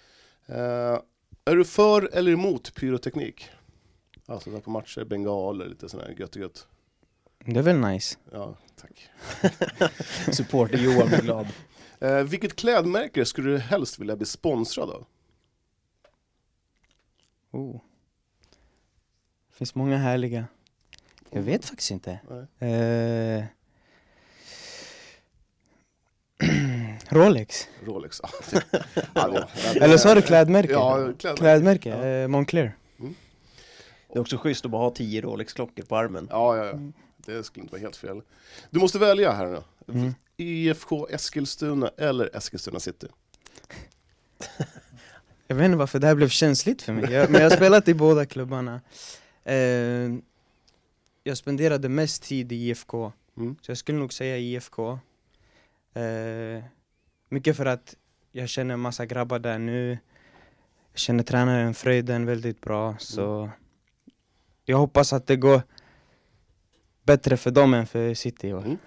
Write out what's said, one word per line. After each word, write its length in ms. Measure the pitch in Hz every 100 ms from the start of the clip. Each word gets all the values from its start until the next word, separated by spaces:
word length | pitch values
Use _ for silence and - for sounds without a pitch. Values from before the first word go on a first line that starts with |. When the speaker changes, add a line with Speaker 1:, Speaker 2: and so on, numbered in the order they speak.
| _ _ _ _ -
Speaker 1:
Eh, 540 | 120 123 120 120 120 - _ _ -
är 120 | - 170
du 80 |
för 460 | 175 - 214 208 190
eller 200 | 180 180
emot 420 | 165 196 139 -
pyroteknik? 760 | - 131 127 - 117 113 - - - _ _ _ _ _ - -
Alltså 240 | 117 -
där 100 | 104
på 100 | 107
matcher, 340 | 110 - -
bengaler, 600 | 110 101 104 101 95 101 92
lite 220 | 87 87
sån 120 | -
här 140 | - -
gött 180 | 95 101
och 60 |
gött. 240 | 92 - - _ _ _ _ _ _ _
Speaker 2:
Det 140 | - 117
är 40 |
väl 160 | 156 175
nice. 400 | 110 95 - - _
Speaker 1:
Ja, 240 | 107 101 101 _ _
tack. 320 | - _ - _ - - 196 - - - 180 - - - -
Speaker 3:
<laughs> 60 |
Supporter 440 | - - 135 117 127
Johan 300 | 127 127 113
blir 140 | 165
glad. 240 | 113 113 104 - - _ - _
Speaker 1:
Eh, 180 | 131 139
vilket 340 | 139 180 202 -
klädmärke 680 | 233 233 170 190 277 -
skulle 260 | 120 - 135
du 80 | 139
helst 400 | 120 196 131 -
vilja 180 | 101 107
bli 100 | 107
sponsrad 640 | - 170 131 113 - -
av? 160 | - - _ _ _ _ _ _ _ _ _ _ _ _ _ _ _ _ _ _ _ _ _ _ _ _
Speaker 2:
Oh. 300 | 127 135 120 - _ _ _ _ _ _ _ _ _ _ _ _ _ _ _ _
Finns 240 | _ 127
många 220 | - 135 139
härliga. 480 | 131 127 123 117 120 _ _ _ _ - _ _ _
Jag 40 | -
Speaker 1:
Mm. 100 | 98
Speaker 2:
vet 120 | 160
faktiskt 260 | - - -
inte. 280 | 95 - 90 - 123 135 _
Speaker 1:
Nej. 140 | 120 117 117 117 117 117 113 110
Speaker 2:
Eh, 60 | 107 - _ _ _ _ _ _ _ _ - - - - - - - - _ _ _ _ _ _ _ _ _ _ _ -
<clears throat> 680 | 156 151 139 123 113 107 -
Rolex. 600 | 151 190 147 107 - - -
Speaker 1:
Rolex, 360 | 101 95 - -
ja. 60 | - - - 180 - - -
<laughs> 200 | - -
Ja, 140 | - 92
det, 520 | 95 - - - -
Speaker 2:
Eller 160 | 147 160
sa 180 | 202
du 80 | 214
klädmärke? 500 | - 165 160 190 165
Speaker 1:
Ja, 220 | 139 127 135 131 175
klädmärke. 180 | 180 147
Speaker 2:
Klädmärke, 520 | 165 156 180 196 -
Speaker 1:
Ja. 160 | 110 131
Speaker 2:
eh, 220 | 131 131
Moncler. 480 | 143 139 170 127 - _ _
Speaker 1:
Mm. 160 | 123 175 _ _ _ - - - - _ _
Speaker 3:
Det 100 | 120
är 20 |
också 160 | 120 131
schysst 260 | 156 135
att 60 | 127
bara 120 | 113
ha 80 | 120
tio 300 | 120 113 110
Rolex-klockor 600 | 120 110 110 - 123 -
på 140 | - 110
armen. 300 | 113 92 80
Speaker 1:
Ja, 260 | 110 120 113
ja, 80 |
ja. 60 | 104
Speaker 2:
Mm. 220 | 147 143 151 _ _
Speaker 1:
Det 280 | - 113
skulle 180 | 110 -
inte 100 | 90
vara 80 | 92
helt 140 | 104 -
fel. 260 | 98 98 - _ _ - -
Du 80 | 160
måste 180 | 185 196
välja 340 | 208 196 196
här 140 | 101 90
nu. 160 | 87 - _ - 123
Speaker 2:
Mm. 160 | 127 127 _ -
Speaker 1:
I 320 | 170 165 160
F 160 | 156 -
K 200 | 113 -
Eskilstuna 800 | - - - 139 - 151 143 120 -
eller 400 | 151 127 110 -
Eskilstuna 440 | - 87 - 90
City? 260 | 90 - -
Speaker 2:
<laughs> 1500 | - _ _ - - - - - _ _ _ _ _ - - 143 - - - - - _ _ -
Jag 100 | 131
vet 80 |
inte 120 | 185 170
varför 200 | 139 139
det 80 | 147
här 80 |
blev 140 | 151 143
känsligt 540 | - 160 135 - 262
för 100 | -
mig. 200 | 110 120
Jag, 180 | 127 135
men 100 | 151
jag 80 | 160
har 60 | 180
spelat 320 | 190 208 196
i 60 |
båda 320 | 165 156 151 139
klubbarna. 540 | - 127 131 123 120 - - - - _ _
Eh, 120 | - 135 127 123 120 123 123 120 - _ _ _ _ _ _ _ _ _
jag 120 | - 135
spenderade 520 | - 139 160 143 135
mest 340 | 139 156 -
tid 300 | - 139 123
i 40 | 120
I 140 | 120
F 140 | 117 -
K. 260 | 117 110 - _ -
Speaker 1:
Mm. 200 | 117 147
Speaker 2:
Så 80 | -
jag 80 | 123
skulle 200 | - 151
nog 140 | 135
säga 260 | - 131 127
I 180 | 120 123
F 120 | -
K. 280 | - 113 131 - _ _ _ _ _ _ _ _
Eh, 720 | - 117 113 113 113 113 113 120 _ _ _ _ _ _
mycket 280 | 135 143 151
för 100 | 135
att 300 | 123 - - _ _ _
jag 160 | 123 123
känner 260 | - 127
en 60 | 120
massa 260 | 123 117 117
grabbar 320 | 123 123 120
där 200 | 120 113
nu. 400 | 117 120 123 120 - _ _ _ _ _ _ _ _
Jag 60 | -
känner 260 | - 120
tränaren 500 | 120 123 123 123 117
Fröjden 520 | 113 127 127 123 120 120
väldigt 340 | 120 117 107
bra, 360 | - 107 110 107
så 240 | - 107 101 107
Speaker 1:
Mm. 120 | 107 - _ _ _ _ _ _ _ _ _ _
Speaker 2:
jag 140 | - 131
hoppas 340 | 143 - 139
att 140 | 139 -
det 100 | 131
går 260 | 131 135 - - _ _ _ _ _ _ _ _ _ _ _ _
bättre 340 | - 143 - 127
för 140 | -
dem 240 | 127 139
än 120 | 123 113
för 280 | 117 117
City 340 | 113 123 - 98
i 40 |
år. 100 | 95
Speaker 1:
Mm, 140 | 107 170